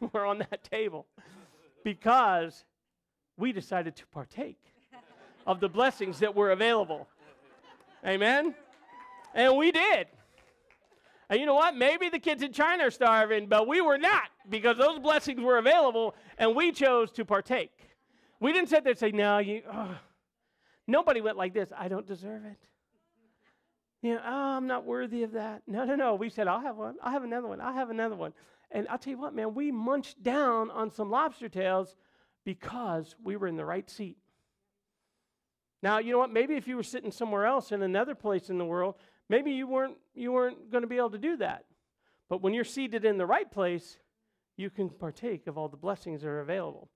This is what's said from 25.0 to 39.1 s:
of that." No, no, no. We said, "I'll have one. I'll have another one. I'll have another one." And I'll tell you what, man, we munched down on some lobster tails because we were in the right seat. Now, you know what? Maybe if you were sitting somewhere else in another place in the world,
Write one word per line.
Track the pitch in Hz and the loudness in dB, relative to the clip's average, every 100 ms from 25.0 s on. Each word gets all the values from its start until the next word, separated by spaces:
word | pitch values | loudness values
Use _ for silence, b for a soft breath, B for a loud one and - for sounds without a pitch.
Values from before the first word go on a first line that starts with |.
| 247 240 | -4 -6
of | 226 | -6
that." | 220 214 208 - | -6 -8 -10 -8
No, | 208 | -4
no, | 254 285 | -2 0
no. | 254 | 0
We | 196 226 | 0 -4
said, | - 190 | -2 0
"I'll | 208 | 0
have | 269 214 | -4 -8
one. | 220 294 | -10 -8
I'll | 247 | -6
have | 277 | -4
another | 247 240 233 | -4 -6 -8
one. | 190 | -8
I'll | 247 | -6
have | 262 247 | -6 -6
another | 226 226 | -4 -4
one." | 196 160 - b b b | -6 -10 -12 b b b
And | 214 196 | -6 -6
I'll | 240 | -6
tell | 269 | -8
you | 254 | -10
what, | 294 | -8
man, | 233 220 | -6 -6
we | 226 294 | -4 -4
munched | 233 233 285 - - | -2 -2 -2 -4 -6
down | 240 277 262 226 220 | -2 0 2 0 -2
on | 226 220 | -4 -6
some | - 208 | -6 -2
lobster | 247 311 - 226 | 0 -2 -4 -10
tails | 175 185 185 185 _ _ _ _ _ | -4 0 0 -2 _ _ _ _ _
because | 190 185 - 247 220 160 156 - | -10 -10 -10 -8 -4 -4 -6 -12
we | 214 202 | -8 -6
were | 185 | -4
in | 160 | -4
the | |
right | 151 185 - | -6 -6 -8
seat. | - 190 - _ _ _ _ _ _ _ _ _ _ _ _ _ _ _ _ | -12 -12 -14 _ _ _ _ _ _ _ _ _ _ _ _ _ _ _ _
Now, | 190 214 | 0 0
you | 233 | 2
know | 247 | 2
what? | 247 | 2
Maybe | 226 269 | 2 0
if | 294 247 | -2 -4
you | 254 | -8
were | |
sitting | - 247 220 | -6 -8 -8
somewhere | - 226 202 | -8 -4 0
else | 214 269 - | 2 0 -2
in | 208 | -4
another | 190 190 262 | -2 0 -2
place | - 214 185 - | -4 -4 -4 -2
in | 180 | -4
the | |
world, | 170 175 185 185 b | -2 -2 -4 -6 b